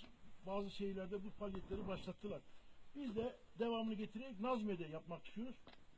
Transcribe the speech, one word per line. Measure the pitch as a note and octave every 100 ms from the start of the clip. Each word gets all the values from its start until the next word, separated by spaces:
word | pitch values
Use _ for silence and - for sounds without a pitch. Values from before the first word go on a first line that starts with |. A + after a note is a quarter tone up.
| - - - - F#3
bazı | G3 G3+
şehirlerde | - G3+ F#3+ F#3 G3+
bu | G3
faaliyetleri | - G#3 G3 - F#3+ F#3+
başlattılar. | F#3 F#3 F3 G3+ D#3+ - - - - -
Biz | C#4+ C4+ G#3
de | A#3+ - - E3+
devamını | A#3 A3+ A3
getirerek | G#3+ G#3 A3 C4+ G3
Nazmiye'de | A#3+ B3 G#3 F3+
yapmak | D#3 D#3 D#3+ E3 -
istiyoruz. | G3+ B3+ - - - -